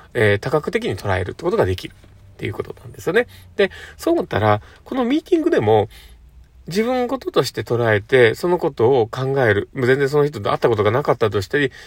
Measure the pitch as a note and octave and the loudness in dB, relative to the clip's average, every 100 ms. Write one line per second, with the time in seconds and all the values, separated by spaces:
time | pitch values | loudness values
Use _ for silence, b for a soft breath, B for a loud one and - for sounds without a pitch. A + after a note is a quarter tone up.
0 | B B2 G#2+ G2+ - D#3 E3 A3 A3 G#2 | B 0 0 0 0 -2 -2 -4 -4 -4
1 | G2+ F#2 F2+ - E3+ G#3+ F#2+ F#2 - - | -4 -4 -4 -6 -2 0 0 -2 -8 -18
2 | - - - - G#2+ A2+ - - A#2+ - | -20 -20 -20 -12 -8 -8 -10 -16 -20 -8
3 | - G#3 B3 b b - G3 B B - | -2 -2 -2 b b -2 -2 B B -6
4 | E4 E4+ - G2+ G#2+ G#2 b b - C4 | -2 0 -2 0 2 0 b b -8 -4
5 | A#3+ D4+ - E4+ D4+ B3+ G#2+ A2 F#2 b | -2 -2 0 0 2 0 4 2 2 b
6 | b b - - - - - F#3 A3+ B3+ | b b -20 -20 -20 -20 -8 -4 -2 -2
7 | B3 C4+ - - C3+ - - A#2 A#2 G#2 | -2 -6 -2 -2 -2 -6 -4 0 2 0
8 | G#2+ C3 A2+ B2+ F3 F3 E3 C#3+ A#2 C#3 | 2 4 6 4 0 0 -2 2 2 4
9 | A2 B2+ C3 C#3 A#2 G2+ - C#3 A#2+ C3+ | 0 -4 -2 2 2 2 -2 -2 2 2
10 | C3+ D3 C#3+ A2+ G2+ D3+ C3 G#2+ G#2 B2+ | 2 2 0 -2 -4 0 0 2 0 0
11 | D3 - A2 G#2 - C3 C#3 B | 0 0 0 -2 -4 -2 -2 B